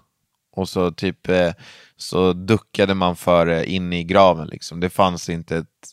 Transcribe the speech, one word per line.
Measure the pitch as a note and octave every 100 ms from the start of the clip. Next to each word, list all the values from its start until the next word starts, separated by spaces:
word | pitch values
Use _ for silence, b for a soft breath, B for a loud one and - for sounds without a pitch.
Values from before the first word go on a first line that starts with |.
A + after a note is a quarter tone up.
| _ _ _ _ _
Och | - F#2
så | G2 F2+
typ, | D#2+ F#2+ - -
eh, | F2+ F2 - B B B B
så | - F2 F#2
duckade | F2+ F#2+ A2 - - G2
man | F#2+ F2+ E2+
för | - F2 E2+
det | D#2+ C#2+
in | F#2 F2+
i | F2
graven, | E2+ G2 F#2+ D#2+ D2+
liksom. | - - E2
Det | F2+
fanns | - F#2+ E2+ -
inte | E2 D#2+ E2
ett, | D#2 _ -